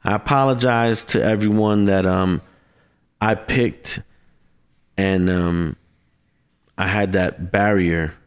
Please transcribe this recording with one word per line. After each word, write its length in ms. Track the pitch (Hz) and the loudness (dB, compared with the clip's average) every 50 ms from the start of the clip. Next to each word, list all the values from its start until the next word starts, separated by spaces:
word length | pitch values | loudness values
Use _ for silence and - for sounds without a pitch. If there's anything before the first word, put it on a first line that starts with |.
| _ | _
I 100 | 110 101 | -2 -2
apologize 880 | 107 - - 143 139 135 135 131 120 120 127 120 113 117 117 113 107 - | -2 -2 0 0 2 2 2 0 0 0 0 2 2 2 0 0 -2 -4
to 160 | - - 117 - | -2 -2 0 2
everyone 640 | 104 110 104 104 107 104 107 107 107 104 104 101 | 2 0 2 2 2 2 2 2 2 2 2 2
that, 200 | 101 98 95 92 | 2 2 2 2
um, 340 | 95 92 92 92 92 90 78 - - _ _ _ _ _ _ _ _ _ _ _ _ _ _ | 2 0 0 0 0 -2 -4 -6 -12 _ _ _ _ _ _ _ _ _ _ _ _ _ _
I 140 | 107 110 110 | -2 -2 -2
picked 680 | 110 - - - 135 120 113 - - - - - - - _ - _ _ - _ _ _ _ _ _ _ _ _ _ _ _ _ | -2 -4 -4 -2 -2 -2 -2 -4 -6 -10 -10 -10 -10 -12 _ -20 _ _ -20 _ _ _ _ _ _ _ _ _ _ _ _ _
and, 320 | - 98 95 95 92 90 92 | -2 0 2 2 2 2 2
um, 460 | 92 90 87 85 87 85 87 80 - _ _ _ _ _ _ _ _ _ _ _ _ _ _ _ _ _ _ _ _ - | 2 0 0 0 0 -2 -2 -4 -6 _ _ _ _ _ _ _ _ _ _ _ _ _ _ _ _ _ _ _ _ -6
I 100 | 95 95 | -4 -2
had 240 | 95 107 101 95 92 | -2 -2 -2 0 0
that 400 | 98 90 85 - - 82 90 - | 0 -2 -2 -4 -8 -12 -4 -2
barrier 640 | 104 101 104 104 98 90 85 85 82 80 76 - - _ | 0 2 2 2 2 2 2 0 0 -2 -4 -6 -10 _